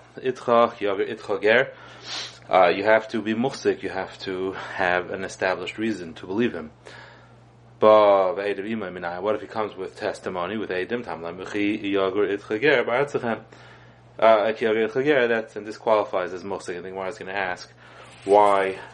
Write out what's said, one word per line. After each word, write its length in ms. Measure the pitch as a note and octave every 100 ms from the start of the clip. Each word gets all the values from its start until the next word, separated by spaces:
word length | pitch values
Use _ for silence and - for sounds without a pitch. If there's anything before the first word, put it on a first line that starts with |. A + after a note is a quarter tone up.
| - -
Itcha, 580 | C3 B2+ - A#2 A#2 -
Yager 280 | G2+ F#2+ G#2+
Itcha 340 | A2+ - G2+
Ger. 320 | G2+ A#2 C3+ - - - - - - - -
Uh, 180 | F#2 F2+
you 160 | F2+
have 240 | G2+ A2 -
to 140 | A#2
be 100 | G#2
Musik, 500 | A2 C3 - G#2 F#2+
you 60 | F#2+
have 300 | F#2 F#2 -
to 340 | - F#2 F#2+ F#2 -
have 340 | - F#2 F2+ F2
an 160 | F#2+
established 540 | F#2+ - F#2+ F2+ F2+ -
reason 340 | A2 G2+ E2+
to 140 | D#2 F#2
believe 260 | G2 A#2+
him. 180 | E2+ D#2 - - - - - - - _ _ - -
Ba 520 | A2 G#2+ G#2 G2 F#2 F2+
Ve'edim 340 | G2+ F#2+ G2+
Ima 160 | A2+ F#2+
Minai. 340 | F2+ F2 F2+
What 140 | G2
if 60 | G#2+
he 80 | F#2+
comes 280 | A2+ G#2 F2+
with 200 | F#2 -
testimony, 600 | G#2 F2+ - F#2 F2 G#2+
with 140 | F#2
Eidim? 340 | F#2 F2+ A#2+
Tam 180 | F2+ E2
Lama 220 | E2 F2
Chi 140 | F#2 G#2
Yager 800 | G#2 G#2+ G2+ G2 F#2+ G2 F#2+ G2+
Itcha 220 | - A2
Ger 240 | C#3 C3+
Ba'artzachem. 580 | A#2 A#2+ C#3+ - B2 A2 - - - - - - - -
Uh, 360 | A2+ A2 G#2
Ki 120 | A2
Yager 240 | A#2 A2 A2
Itcha 160 | B2+
Ger, 240 | C#3 D3 A#2
that 240 | A2+ A2 G#2+
disqualifies 680 | G#2 G#2 - G#2+ G2 G2 F2
as 120 | F2+
Musik. 340 | F#2 F#2+ - F2
I 40 |
think 120 | F2+
Gemara 140 | F#2+ F#2+
is 100 | F2+
gonna 140 | F#2
ask, 360 | G2 F#2 F2+ - - - - - -
why 540 | - G2+ G#2 G2 F#2+ F#2+ -